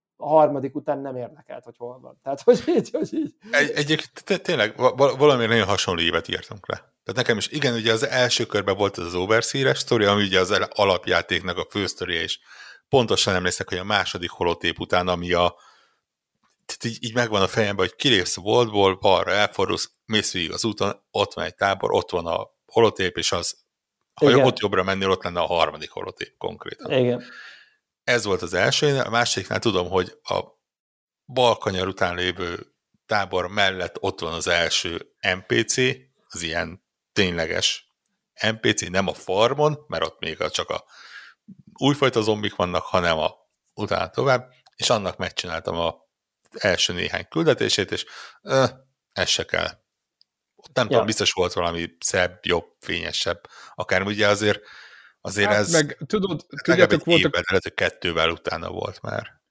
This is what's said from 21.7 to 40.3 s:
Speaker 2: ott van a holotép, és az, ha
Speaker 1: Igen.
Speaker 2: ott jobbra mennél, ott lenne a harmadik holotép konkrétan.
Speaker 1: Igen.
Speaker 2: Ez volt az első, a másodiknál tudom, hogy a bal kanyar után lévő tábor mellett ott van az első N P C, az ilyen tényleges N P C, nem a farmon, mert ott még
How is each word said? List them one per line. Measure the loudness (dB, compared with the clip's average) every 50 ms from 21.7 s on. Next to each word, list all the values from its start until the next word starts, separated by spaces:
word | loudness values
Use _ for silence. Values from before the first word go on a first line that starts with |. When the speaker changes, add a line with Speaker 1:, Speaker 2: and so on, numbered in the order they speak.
| 0 0 -2 0 0
Speaker 2:
ott | 0 0 -2
van | -4 -4 -2
a | -2 -4 -4 -4 -8 _ _ _
holotép, | _ 2 4 4 4 4 2 -2 -4 -2 -4
és | -4 -4
az, | -2 -2 -4 -4 -6 _ _ _ _ _ _ _ _ _ _ _ _
ha | 2 4 6
Speaker 1:
Igen. | 6 6 6
Speaker 2:
ott | 4 2 2
jobbra | -2 0 0 0 0
mennél, | 0 0 0 0 0
ott | 0 0 -2
lenne | -4 -2 -2
a | -2
harmadik | 0 2 2 2 0 0 -4 -12 -14
holotép | -12 -12 -12 -10 -10 -10 -12 -12 _ -10
konkrétan. | -10 -10 -10 -10 -14 -14 -14 -12 -8 -2
Speaker 1:
Igen. | 0 0 2 2 0 -4 -6 -12 -18 -20 -20 -20 -20 -20 -20 _ _ _ _ _ _ _ _
Speaker 2:
Ez | 0 0 0 0
volt | 0 -2 -2
az | -2 -2 0
első, | 2 2 2 2 2 2 2 2 0
a | 0 0
másodiknál | 0 0 2 2 0 -2 -2 -2 -2 -2
tudom, | 0 2 2 0 0 0
hogy | 0 0 0 0 -4 -12 _
a | -6 -4 -4 -4 -6 _ _ _ _ _ _ _ _ _ _ _ _ _ _ _
bal | -6 0 4 4 4 4 2
kanyar | 0 -4 -2 -2 -2 -4
után | -2 -2 -2 -2 0
lévő | -2 -2 -2 -2 -4 -6 -8 -8 -8 -12 -16 _ _ _ _ _ _ _
tábor | -2 -2 -2 -2 -2 -2 -4 -4 -2
mellett | 0 0 2 2 0 -2 -6 -8 -8 -6
ott | -4 -4 -4 -4
van | -6 -6 -4
az | -4 -2 0
első | 2 2 2 2 0 -2 -2 -4 -6 -8 -10 -14 _ _ -4 -2 -2
N | -2 -2 0
P | 0 0 0 0
C, | 0 0 0 0 -2 -4 -10 _ _ _ _ _
az | -8 -8
ilyen | -6 -4 -4 -4 -4 -6 -8 -14 _ _ _ _ _ _ -2
tényleges | 0 0 0 0 -2 -4 -4 -2 -2 -2 -2 -4 -6 -10 _ _ _ _ _ _ _ _ _ _ -4 -4 -2
N | -2 0
P | 0 0
C, | 0 0 -2 -4
nem | -2 -2 -2 -2
a | -4
farmon, | -6 -6 -2 0 2 2 2 2 2 0 0 0 -2 -8 -8
mert | -6 -4 -4
ott | -6 -6 _
még | -8 -8